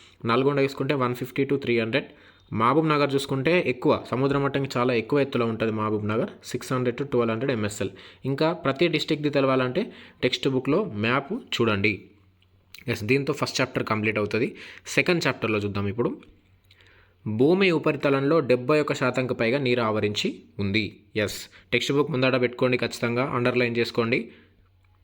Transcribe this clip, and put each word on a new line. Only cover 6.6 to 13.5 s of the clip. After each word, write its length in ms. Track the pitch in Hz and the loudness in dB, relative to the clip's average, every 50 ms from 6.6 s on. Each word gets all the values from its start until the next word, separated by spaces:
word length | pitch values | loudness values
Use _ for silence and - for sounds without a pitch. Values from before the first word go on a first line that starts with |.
| - - 135 | -6 -4 -2
హండ్రెడ్ 260 | 127 123 123 117 - | -2 0 -2 -2 -4
to 80 | 143 139 - | -6 -2 0
ట్వెల్వ్ 220 | 123 117 117 110 | 0 2 2 0
హండ్రెడ్ 180 | 113 135 139 131 | -2 -2 -2 -2
ఎంఎస్ఎల్. 420 | 110 104 101 - - 101 92 - - - - - - - | -2 -2 -4 -4 -4 -6 -6 -6 -10 -20 -20 -20 -10 -6
ఇంకా 280 | 131 139 135 156 160 175 | -6 -2 0 0 0 0
ప్రతి 360 | - - 135 131 - 175 165 | 0 -2 -2 0 2 2 2
డిస్ట్రిక్ట్ది 420 | 156 151 - - 160 143 147 147 | 2 0 0 0 -2 0 0 0
తెలవాలంటే 540 | 143 143 135 131 131 131 127 127 127 170 233 - - - - - - - - | 2 2 2 4 2 2 0 0 0 -2 -4 -4 -8 -18 -20 -20 -12 -2 -2
టెక్స్ట్ 260 | - - - - 147 | -2 -2 0 -2 0
బుక్లో 320 | 131 131 123 135 147 190 220 170 110 104 104 | 0 0 0 2 0 0 0 -2 -4 -2 0
మ్యాప్ 260 | 113 127 139 143 - 196 262 - - - | 0 0 0 0 -2 -8 -8 -8 -8 -2
చూడండి. 380 | - 117 113 107 98 98 107 98 - - - - _ _ _ _ _ _ _ _ _ _ _ _ - - 127 | 0 2 2 2 2 2 0 0 0 -8 -16 -20 _ _ _ _ _ _ _ _ _ _ _ _ -16 -6 -6
ఎస్, 160 | 113 - 104 | -6 -4 0
దీంతో 280 | 107 131 143 135 147 143 | 0 0 0 2 -2 -4
ఫస్ట్ 280 | - 127 - | -4 -4 -6